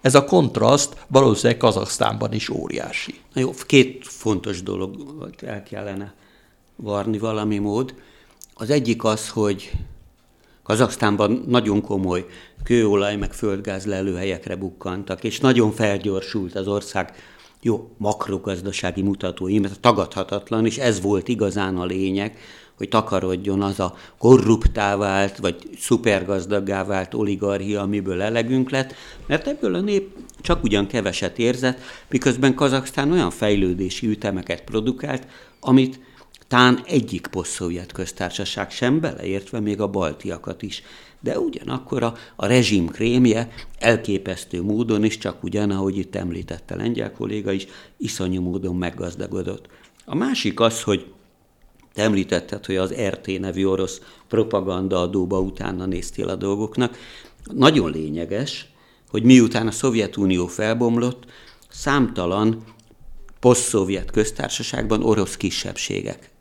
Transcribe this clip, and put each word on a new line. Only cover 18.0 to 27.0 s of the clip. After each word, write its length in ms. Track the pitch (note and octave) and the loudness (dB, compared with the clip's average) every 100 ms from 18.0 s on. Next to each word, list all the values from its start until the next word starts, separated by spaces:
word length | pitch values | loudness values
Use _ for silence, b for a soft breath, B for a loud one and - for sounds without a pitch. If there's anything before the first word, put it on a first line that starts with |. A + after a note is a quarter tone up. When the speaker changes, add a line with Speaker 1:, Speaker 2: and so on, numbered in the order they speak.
| G#2 G#2 - G2 G#2 F#2 F#2+ F#2+ F#2 F2 | -2 -2 -2 -4 -4 -6 -6 -6 -6 -2
Speaker 2:
mutatói, 560 | G2 G2 F#2 F2 F#2 G#2+ | -2 -2 -6 -6 0 0
mert 220 | F#2+ G2 | 0 2
tagadhatatlan, 880 | B2 A2+ E2+ - F#2+ G2+ - A2 A2+ | 4 4 0 -4 -4 -6 -4 0 0
és 100 | A2+ | 2
ez 220 | B2+ G2+ | 0 0
volt 280 | F#2+ G2+ F2+ | 0 0 0
igazán 480 | A#2+ G#2 F#2+ F#2+ F#2 | -2 0 0 -2 -2
a 80 | |
lényeg, 520 | F2+ F#2+ F#2+ F#2+ G#2 - B B B _ | -4 -2 -2 0 -4 -8 B B B _
hogy 120 | G#2 | 0
takarodjon 720 | A2+ G#2+ F#2+ F#2 F2+ G2+ G2 | 0 2 -2 0 -4 -2 0
az 180 | G2 G2 | 0 -2
a 140 | F#2 - B B | -4 -6 B B
korruptá 760 | A#2 B2+ A2 A2+ - - G2+ G2+ | 8 8 8 4 4 0 0 2
vált, 400 | G2+ F#2+ G2 - | 2 2 0 0
vagy 200 | F#2+ E2+ - - | -4 -4 -10 -12
szupergazdaggá 1080 | - A#2 A#2 G2 F#2 G2 F2 G2+ G2 G2 | 0 2 4 2 2 -2 0 -2 -2 -4
vált 300 | F#2+ G2 | -2 -4